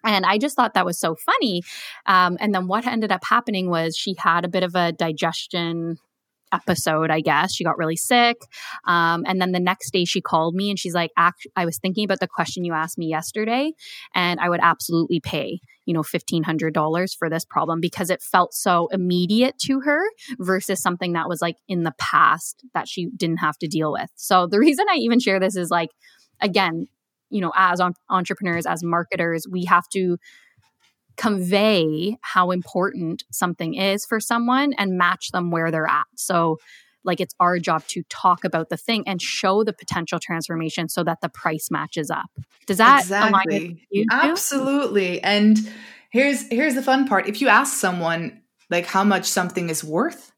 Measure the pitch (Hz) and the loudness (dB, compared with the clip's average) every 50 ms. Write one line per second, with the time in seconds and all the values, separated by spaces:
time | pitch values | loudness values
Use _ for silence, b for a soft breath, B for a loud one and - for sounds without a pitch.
0 | - 226 208 190 185 180 202 214 247 294 - - 247 220 - 190 180 180 175 - | 2 2 2 2 4 2 2 2 0 0 2 2 0 2 2 0 0 0 -2 -2
1 | - 170 160 - - - 415 523 381 226 185 175 175 B B B B B B B | -2 -2 -2 -2 0 0 2 2 2 0 -2 -4 -6 B B B B B B B
2 | B - 190 185 180 180 180 170 - 214 202 185 185 180 185 220 240 247 - 233 | B 2 4 4 4 4 2 0 0 0 0 0 0 0 -2 -2 0 -2 -2 -2
3 | 214 202 196 180 - - 220 240 - - 214 190 185 180 170 165 165 165 160 - | 0 0 -2 -2 0 2 2 2 2 0 -2 -2 0 0 0 0 0 -2 -4 -4
4 | - 202 185 - - 175 165 175 170 175 175 185 185 175 170 185 175 170 160 - | -6 -6 -6 0 2 2 2 2 0 0 0 0 -2 0 0 0 0 0 0 -2
5 | 170 165 160 151 - 165 165 - - - - 175 170 170 165 170 165 165 165 - | -2 -2 -2 -2 -2 -2 -2 -4 -10 -6 -4 -4 -4 -2 -4 -4 -4 -6 -8 -8
6 | _ _ _ _ _ _ _ _ _ _ - 185 _ - 180 - - 165 160 156 | _ _ _ _ _ _ _ _ _ _ -6 -4 _ -2 -2 0 0 0 0 0
7 | 160 160 156 160 151 160 151 147 170 196 - - 170 165 - - 165 160 160 170 | 2 2 0 0 2 2 2 2 2 0 -2 -4 -2 -2 -2 -2 -2 -4 -2 -4
8 | - - 247 240 240 240 240 233 - _ B B B B B B B - 175 170 | 0 2 4 4 4 4 2 _ -10 _ B B B B B B B 0 2 4
9 | 170 165 170 170 170 - 185 185 185 185 180 180 180 180 190 - - - - 185 | 4 2 2 0 0 -2 0 0 0 0 0 0 0 0 -2 -2 -6 -4 0 0
10 | 175 175 - 190 - - - 160 160 170 165 190 202 202 202 180 - 180 165 175 | 0 0 -2 -4 -2 0 0 2 2 2 0 -2 -2 -2 -2 -4 -4 -2 -2 -2
11 | 170 160 _ - 170 175 175 _ - - _ 190 175 170 165 - - 190 180 214 | -2 0 _ 2 2 2 2 _ -20 -8 _ -2 -2 -2 -4 -4 -4 -4 -2 -2
12 | 214 190 196 - 190 180 - - 170 - - 185 175 175 165 156 156 160 - - | 0 0 0 0 -2 -6 -2 -4 -4 -4 -4 -6 -4 -4 -2 -2 -4 -4 -6 -6
13 | 170 160 156 156 160 - - 220 214 220 233 254 285 311 320 B B B B B | -4 -2 -4 -4 -4 -6 -6 -4 -2 -2 0 0 -2 -2 -6 B B B B B
14 | B B _ 180 180 175 175 175 170 175 175 175 175 170 165 - - - 170 165 | B B _ 0 0 0 0 0 0 0 2 4 4 4 2 2 -2 -2 0 0
15 | 165 - - 165 - - - 151 139 95 104 180 b b b b _ - 170 156 | 0 2 0 -2 -2 -4 -4 -4 -4 -6 -8 -12 b b b b _ -2 -2 -2
16 | 151 - - 170 - - - 165 156 - 165 156 160 160 156 165 151 156 160 170 | -2 -2 -4 -6 -4 -2 -2 -2 0 0 -2 -2 -2 -2 0 0 0 0 0 0
17 | 185 190 - - - 165 160 165 - _ - - 160 - 165 165 165 175 - - | -2 -4 -4 -6 -4 -2 -2 -4 -6 _ -2 -2 -2 -2 -2 -2 -2 -4 -4 -4
18 | 190 170 185 - - - - 185 175 - - - - 202 180 170 170 160 185 190 | -2 -2 -2 -4 -4 0 2 2 2 2 -2 -4 0 2 2 2 2 0 -2 -2
19 | 180 180 180 180 180 175 214 226 247 269 - - - - 269 269 262 302 294 311 | 0 2 2 2 2 2 4 2 2 2 0 -4 -4 -2 -2 -2 0 0 0 0
20 | 370 427 440 B B B 262 B 185 175 190 185 - - 196 180 - 185 175 175 | 0 -2 -6 B B B -12 B -2 -2 -2 -2 0 -4 -4 0 0 -2 -2 0
21 | 190 180 170 165 160 - 175 - 175 170 170 _ _ - 196 180 165 160 151 - | -2 -2 -2 -2 -2 -4 -4 -2 -4 -4 -4 _ _ -4 -4 -2 -2 -2 -4 -4
22 | - - - 160 160 151 151 170 - - - _ - 254 _ 175 - - - - | -6 0 4 4 4 4 4 0 -4 -12 -12 _ -18 -8 _ -6 -6 -6 -6 -6
23 | 175 - - 185 185 170 160 165 - 151 151 _ - 156 151 156 156 151 - - | -6 -6 -4 -4 -2 -2 0 0 -2 -2 -2 _ -8 -4 -2 -2 -2 -2 -2 -4
24 | - 180 _ - - - 202 185 180 180 202 202 240 330 285 277 415 403 370 311 | -6 -8 _ -14 -2 2 4 4 4 4 4 4 4 4 4 4 2 2 2 0
25 | 226 233 240 254 247 254 190 190 185 190 196 185 175 156 170 170 170 160 _ b | 2 2 2 2 2 2 2 2 2 0 0 -2 -2 0 0 0 0 -2 _ b
26 | b b b b b b b _ - 208 175 208 190 175 165 165 180 - _ _ | b b b b b b b _ -2 0 2 2 2 2 0 -4 -6 -8 _ _
27 | _ _ _ _ _ _ - 208 180 165 - - 190 180 175 180 180 180 175 _ | _ _ _ _ _ _ -4 -2 -2 0 2 2 4 4 4 2 0 0 0 _
28 | _ _ 190 185 180 - 185 - 202 180 170 170 156 165 175 165 175 170 170 170 | _ _ -2 0 0 -2 -6 -4 -2 -2 -2 0 -2 -2 -4 -2 -2 0 0 0
29 | 180 _ 196 175 170 170 165 165 160 - 180 185 175 175 185 175 175 - - 196 | -2 _ -4 -2 -2 0 -2 -2 -4 -6 -6 -4 2 4 2 2 2 0 -4 -2
30 | 185 180 175 175 b b b b b b b b b b b b b b b _ | 0 0 -2 -2 b b b b b b b b b b b b b b b _
31 | _ _ _ - - 226 208 190 180 175 190 196 208 220 214 185 160 156 156 156 | _ _ _ -4 -2 -2 0 0 -2 0 2 2 4 4 4 4 2 0 0 -2
32 | 175 202 214 - - - - 185 180 180 185 180 175 - - 180 180 196 - - | -4 -4 -6 -6 -10 -2 0 0 2 2 0 -4 -4 -4 -2 -2 -2 -2 -2 -4
33 | 170 160 165 - - _ - - 190 175 165 _ 175 160 - - 190 196 196 208 | -6 -6 -6 -8 -10 _ -6 -4 -4 -4 -4 _ -6 -6 -4 -2 0 0 0 -2
34 | - - 233 220 214 - 233 233 233 240 247 262 285 294 269 - 202 190 185 180 | -4 -4 -4 -4 -2 -2 -2 -2 0 2 2 2 2 0 0 0 -2 0 2 2
35 | 180 175 185 - - - - 185 175 175 170 165 165 165 160 160 156 156 - 151 | 2 2 0 -2 -6 -4 -2 -2 -2 0 0 0 0 0 0 0 0 0 0 0
36 | - _ _ - - - 190 170 165 165 160 156 b b b b b b b b | -2 _ _ -10 -4 0 0 2 2 2 0 -2 b b b b b b b b
37 | _ 190 175 160 180 - - _ 180 175 180 175 165 - 165 156 - - - 190 | _ -4 -2 -2 -4 -6 0 _ 2 2 2 0 0 0 -2 -2 -2 -6 -10 -10
38 | 160 _ - - - 185 175 - - 185 - 165 160 _ - - - - 233 214 | -10 _ -12 0 2 2 2 4 0 -2 -2 -2 -2 _ -6 -8 -4 -2 -2 -2
39 | - - 190 170 - - - - - 190 190 208 220 214 202 _ - - - 180 | -2 -4 -4 -4 -4 -6 -6 -2 0 2 2 4 2 0 -2 _ -8 -4 -4 -4
40 | 170 - - 165 - - 175 165 160 - 170 165 165 160 - - 165 160 - 175 | -2 -2 -4 -6 -4 -4 -4 -4 -4 -4 -4 -4 -4 -4 -4 -4 -6 -4 -2 -2
41 | 170 170 165 - - 170 _ - - 175 160 156 - - 170 147 151 165 - 170 | -2 -2 -2 -4 -6 -10 _ -4 -4 -4 -4 -4 -6 -4 -4 -4 -4 -4 -6 -6
42 | 151 156 160 151 - 190 _ - - _ _ _ _ - 196 180 220 240 277 277 | -4 -4 -4 -6 -6 -10 _ -16 -18 _ _ _ _ -4 2 6 8 8 8 6
43 | 214 180 196 202 214 220 202 190 190 170 151 - 160 175 170 - _ _ 202 202 | 4 2 0 2 2 4 4 2 2 2 -2 -2 -4 -6 -12 -16 _ _ -2 0
44 | 214 220 226 262 311 294 330 349 - - 277 277 262 269 277 285 277 233 202 202 | 2 2 2 4 4 2 2 0 -2 -2 -2 -2 0 0 0 0 0 2 0 0
45 | 190 180 175 - - 196 208 208 208 214 214 214 214 B B B B B B B | 0 0 -2 -2 0 2 4 6 6 6 6 6 2 B B B B B B B
46 | B B - 233 269 285 277 - - - - 226 302 311 247 269 269 254 262 269 | B B 0 2 2 2 2 -2 -4 -4 0 0 2 2 0 0 2 2 2 2
47 | 269 269 214 190 185 190 208 - 277 254 208 226 277 180 - - - 190 180 175 | 4 2 2 2 2 0 -4 0 4 6 6 6 6 2 -2 -2 -2 0 0 0
48 | 165 165 165 165 165 156 - - _ _ _ _ _ _ 180 175 175 - - 190 | -2 -2 -2 -2 -4 -6 -10 -14 _ _ _ _ _ _ -2 -2 -2 0 0 2
49 | 196 208 196 185 - - - 190 180 175 175 185 175 170 156 151 - 151 151 175 | 4 4 2 2 0 -2 -2 -2 -2 -2 -4 -4 -4 -4 -4 -6 -6 -2 0 0
50 | 254 339 - - - - _ | 0 0 -2 -8 -20 -20 _